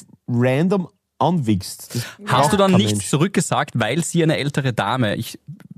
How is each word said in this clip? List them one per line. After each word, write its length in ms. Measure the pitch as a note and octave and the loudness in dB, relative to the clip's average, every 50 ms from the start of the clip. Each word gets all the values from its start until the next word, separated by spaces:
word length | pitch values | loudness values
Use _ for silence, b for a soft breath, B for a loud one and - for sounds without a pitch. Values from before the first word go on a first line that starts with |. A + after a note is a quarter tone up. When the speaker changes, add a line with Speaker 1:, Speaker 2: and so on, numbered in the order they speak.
| - _ - - _ - | -4 _ -20 -16 _ -2
Speaker 1:
random 600 | B2 A#2+ B2 B2+ B2+ C#3 E3 F#3 G#3 G3 F3 - _ _ _ _ _ - | 0 2 2 2 2 2 2 2 2 0 -2 -4 _ _ _ _ _ -2
anwichst. 760 | C3 D#3 F3+ E3+ C3 A2 G#2+ F2+ - - - - - - - | 0 0 0 0 2 0 0 0 -2 -6 -12 -16 -14 -10 -8
Das 80 | A#2+ A2+ | -8 -8
Speaker 2:
Hast 160 | - - - | -10 -12 -12
du 60 | G3+ - B2 B2 C#3+ - G3+ | -6 -2 2 4 4 4 4
Speaker 1:
braucht 40 | G3 | 4
Speaker 2:
dann 100 | G3 F#3+ F#3 | 4 4 4
Speaker 1:
kein 60 | F#3 | 4
Speaker 2:
nichts 120 | G#3+ - G#2 | 4 2 0
Speaker 1:
Mensch. 180 | G#2 - - | -2 -2 -2
Speaker 2:
zurückgesagt, 680 | - C3+ D#3+ G3+ - G#3 - - A#2+ B2 D3 - - A#2+ | 0 0 0 0 0 0 -2 0 0 -2 -2 -2 -2 -2
weil 240 | A2 G#2+ C3+ E3+ E3 | -2 0 0 -2 -4
sie 180 | - - E3+ D#3+ | -2 0 0 2
eine 160 | D#3 D#3 F#2 | 2 2 0
ältere 340 | C3 C#3+ - D3+ C3+ C3 A2 | -2 -4 -2 -2 -2 -2 -2
Dame, 440 | - G2+ G2+ A#2+ C3 B2 G#2 - | -2 -2 0 0 0 0 0 0
ich 220 | - A#2 - - - _ - D#3+ - - - - | -2 -6 -8 -12 -16 _ -18 -20 -18 -20 -20 -20